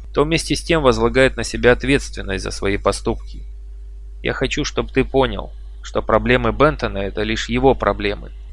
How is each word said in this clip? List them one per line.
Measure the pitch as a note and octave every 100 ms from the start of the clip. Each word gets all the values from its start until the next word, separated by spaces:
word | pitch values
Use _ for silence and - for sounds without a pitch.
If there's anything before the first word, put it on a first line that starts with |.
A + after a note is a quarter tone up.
| -
то | -
вместе | D3 E3 - D3
с |
тем | - E3
возлагает | C3+ A2+ A#2 B2 C3 -
на |
себя | A2 A2+ A#2
ответственность | B2 B2+ C#3 - - G2 F#2+
за | G2+
свои | - G2+ G2+
поступки. | G2+ G2 - A2+ - - - - - - - - - -
Я | -
хочу, | - C3 -
чтобы | C#3+ - A#2
ты | C3+
понял, | B2+ C3+ B2 G2 - - - -
что | - A2
проблемы | - G#2+ A2+ B2 A#2
Бентона — | G#2+ D3 C3+ A2+ G2
это | G2 G#2
лишь | G#2+ A2+ -
его | A#2+ C3+ A2+
проблемы, | G#2 G2+ G2+ G#2 - - -